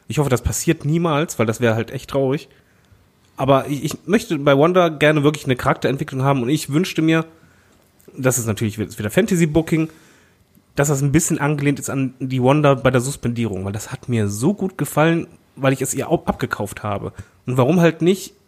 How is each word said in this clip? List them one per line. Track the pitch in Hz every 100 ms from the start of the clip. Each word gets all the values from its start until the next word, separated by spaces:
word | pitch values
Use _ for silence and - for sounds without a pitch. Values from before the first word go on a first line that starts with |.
| -
Ich | -
hoffe, | 139
das | 123
passiert | - - - 160
niemals, | 143 170 170 143 165 -
weil | 113
das | 113
wär | 120
halt | 113 113
echt | 135 -
traurig. | 139 135 143 - _ _ _ _ _ _ _ _ -
Aber | 135 135 117
ich, | 143
ich | 147 - -
möchte | 208 - 160
bei | 143 139
Wanda | 160 180 175
gerne | 151 151 156
wirklich | 143 147
eine | - 127
Charakterentwicklung | 135 160 - 135 151 135
haben | 135 139
und | 117
ich | 151 -
wünschte | 143 185 -
mir, | 160 160 160 - _ _ _ _ _ _ _ -
das | 127 120
ist | 113
natürlich | 101 113 101
jetzt | 101 -
wieder | 104
Fantasy-Booking, | 180 226 180 165 160 160 160 160 - _ _ _ _ _ _ _
dass | - 151
das | 139
ein | 143
bisschen | 143 - 160
angelehnt | 143 151 143 143
ist | -
an | 135 131 -
die | 135 131
Wanda | 123 147 147
bei | 135 131
der | 127
Suspendierung, | 127 - 120 117 113 92
weil | 98
das | 104 -
hat | - -
mir | 120 101
so | 104 135
gut | 202 190 -
gefallen, | 147 - 156 165 - - _ -
weil | 135
ich | 135
es | 127
ihr | 135 -
au-, | 160
abgekauft | - - 120 - 101 -
habe. | 104 101 110 - - _ -
Und | 127
warum | 127 180
halt | 170 165
nicht | 165 196 - -